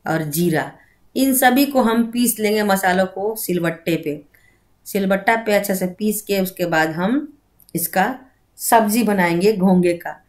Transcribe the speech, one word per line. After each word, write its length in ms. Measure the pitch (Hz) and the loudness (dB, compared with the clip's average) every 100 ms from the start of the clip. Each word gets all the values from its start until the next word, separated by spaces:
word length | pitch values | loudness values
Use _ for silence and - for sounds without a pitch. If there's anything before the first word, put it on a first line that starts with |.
और 180 | - 160 | -4 -4
जीरा, 460 | 151 160 175 156 127 - _ _ _ - | -2 -2 0 0 -4 -10 _ _ _ -2
इन 160 | 269 | 0
सभी 300 | 262 254 247 277 | 4 4 4 2
को 160 | 262 | 2
हम 220 | 226 226 226 | 2 2 0
पीस 280 | 240 233 220 | 0 -2 0
लेंगे 220 | 208 214 | 0 0
मसालों 420 | 208 190 185 185 185 | 2 2 2 0 0
को 260 | 190 208 220 | -4 -6 -4
सिलबट्टे 600 | - 180 170 165 - 156 | -4 -2 -2 -4 -4 -4
पे। 220 | 156 147 - _ _ _ _ _ - | -4 -8 -12 _ _ _ _ _ -8
सिलबट्टा 500 | 196 190 190 233 226 | -4 0 0 0 0
पे 180 | 220 | 0
अच्छा 200 | 202 202 | 0 0
से 120 | 185 185 | -2 -4
पीस 260 | - 214 208 | -2 -2 -2
के 180 | - 196 | -2 -2
उसके 260 | 185 - 175 | -2 -4 -2
बाद 240 | 160 156 | 0 0
हम 260 | 156 196 277 311 - _ _ _ | -2 -2 -2 -4 -12 _ _ _
इसका 300 | 170 - 185 214 262 - _ _ - | -8 -4 -2 -2 -4 -16 _ _ -10
सब्जी 440 | - 233 208 233 | 0 2 4 2
बनाएंगे 480 | 208 202 175 170 202 | 2 2 2 2 2
घोंघे 400 | 202 190 180 175 | 2 4 4 2
का। 180 | 170 151 - | -2 -8 -14